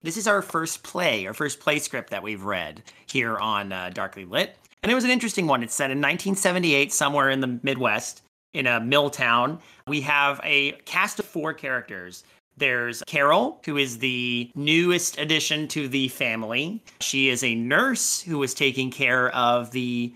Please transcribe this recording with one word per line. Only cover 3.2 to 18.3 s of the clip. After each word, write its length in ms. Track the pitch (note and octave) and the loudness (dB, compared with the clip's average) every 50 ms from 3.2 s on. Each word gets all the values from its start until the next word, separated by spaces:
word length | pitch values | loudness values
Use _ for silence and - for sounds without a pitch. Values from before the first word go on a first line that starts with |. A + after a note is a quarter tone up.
| A#2 A#2 A2 G2 | 0 0 -2 -2
on, 340 | G#2 A2 G#2+ G2+ G2+ G2 F#2+ | 0 0 0 -2 -2 -4 -6
uh, 160 | F#2 F2+ F#2 F#2 | -6 -8 -8 -6
Darkly 300 | G2+ G2 F#2+ - G2+ F#2 | -6 -6 -6 -8 -12 -12
Lit. 320 | F2 G2+ D3 G3 - - _ _ _ _ _ - | -4 -2 -2 -2 -2 -6 _ _ _ _ _ -2
And 80 | G#3+ | 0
it 40 | B3 | 2
was 80 | C4 A#3 | 2 2
an 80 | B3 | 2
interesting 360 | B3+ A#3+ A#3 A3 - G#3 F3+ D#3 | 2 2 0 -2 -2 0 2 2
one. 160 | C#3 B2 A#2+ | 2 2 0
It's 120 | A2+ - | -2 -2
set 160 | - C#3+ C3+ | -2 -2 0
in 80 | C3 C#3+ | 0 0
nineteen 360 | C#3+ C#3 D#3+ - - G3 G3 | 0 0 0 0 -2 -2 -2
seventy-eight, 580 | F#3+ - F#3+ F3+ F#3 F3 E3 C#3+ C#3 C#3+ C#3+ - | 0 2 2 2 2 2 4 4 4 4 2 0
somewhere 380 | - D3+ C#3+ C#3+ C#3+ C3+ C3+ | 0 0 2 2 2 2 2
in 100 | C3+ C3+ | 2 2
the 180 | C3+ B2+ B2 A#2 - | 0 -2 -2 -2 -2
Midwest, 580 | C#3 C3+ B2+ B2 A2+ G#2 A2+ - - - - _ _ _ _ _ _ - | -2 -2 0 0 0 0 0 -2 -6 -12 -16 _ _ _ _ _ _ -6
in 140 | - C3 B2 | -2 0 2
a 120 | A#2+ A#2 | 2 2
mill 300 | A2+ A#2+ C#3 D3 C#3+ C#3+ | 2 4 4 4 4 2
town. 500 | C#3 - C3+ A#2+ A#2 A#2+ B2 C#3 D#3+ E3+ - - - - _ - | 0 0 2 4 4 4 4 2 -2 -6 -12 -18 -20 -16 _ -4
We 140 | D3+ D3 | -4 -2
have 380 | C3 D3 D3 C#3+ C#3+ C#3+ C#3 C3+ - | 0 0 2 4 4 2 2 0 -2
a 300 | D#3 D3 C#3+ C#3 D#3+ - - - | 2 2 2 2 0 -2 -6 -10
cast 340 | - - F3+ F#3+ G3+ - - | -4 -2 0 0 0 -2 -6
of 60 | G3+ | -8
four 300 | - - E3+ D3+ D#3+ D3+ | -6 -6 -6 -4 -4 -6
characters. 680 | - - C3+ C3 B2 A2+ - G#2 F#2 F2+ F2+ F2+ - - _ _ _ _ _ _ - | -6 -6 -6 -4 -4 -6 -8 -12 -12 -12 -14 -16 -18 -20 _ _ _ _ _ _ 0
There's 440 | C#3+ C3+ B2 B2 A#2+ A#2+ A#2 - - - | 0 2 2 2 0 -2 -6 -8 -8 -4
Carol, 540 | - D3 C#3 D3 D#3+ G3 A#3+ D4 D#4+ - - | 0 2 4 6 6 6 4 2 -2 -6 -8
who 140 | - D3 C#3+ | -2 0 0
is 220 | C#3 C3 A#2+ A2+ | 0 0 -2 -2
the 520 | B2+ C3 B2+ B2 B2 B2 A#2+ A#2+ A#2+ A#2+ - | -2 -2 -2 -2 -2 -2 -2 -2 -2 -4 -6
newest 640 | C3+ C#3+ D3 D#3 E3 F3 F3 F3+ F3 F3 - - - | -4 0 4 4 4 6 4 2 2 0 -2 -4 -4
addition 500 | D3+ D3+ D#3 D#3 D3 - D#3 D3+ D3+ D3 | -2 0 0 0 0 0 -2 -2 -4 -4
to 180 | - D#3 C#3+ C3 | -4 -4 -4 -2
the 220 | B2+ C3+ C3+ B2+ | 0 0 0 -2
family. 760 | - - C#3 A#2+ A2+ A2+ A2+ A2 A#2 B2+ D3 E3+ A3 A3 - - - - | -2 -4 -4 -2 -2 -4 -4 -4 -4 -4 -4 -4 -6 -8 -12 -16 -12 -8
She 300 | - - - C3+ C3+ C3+ | -6 -2 0 2 4 4
is 120 | B2 B2 | 2 2
a 140 | C3 B2 A2+ | 0 0 0
nurse 640 | A2+ A#2 B2 C#3+ F3 B3 C4+ B3 - - - - - | 0 0 2 2 4 4 2 2 0 0 -2 -2 -4
who 180 | - E3+ | -4 -4